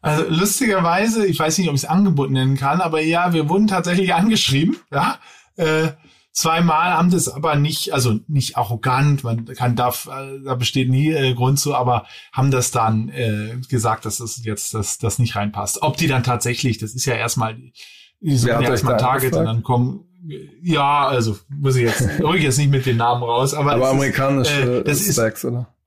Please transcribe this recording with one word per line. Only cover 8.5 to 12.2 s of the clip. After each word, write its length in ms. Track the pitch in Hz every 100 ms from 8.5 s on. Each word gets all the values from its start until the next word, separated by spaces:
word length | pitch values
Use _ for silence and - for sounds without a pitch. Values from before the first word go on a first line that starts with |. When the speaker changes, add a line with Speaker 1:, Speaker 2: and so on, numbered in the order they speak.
| -
Speaker 1:
arrogant, 680 | 107 113 131 131 147 139
man 200 | 120 113 117
kann, 280 | 131 123
darf, 320 | 117 123 - -
äh, 320 | 131 135 135
da 100 | 135
besteht 340 | 127 120 139 127
nie, 220 | 131 151
äh, 240 | 160 131
Grund 240 | 123 127 139
zu, 160 | 143
aber 320 | 127 123 120 - -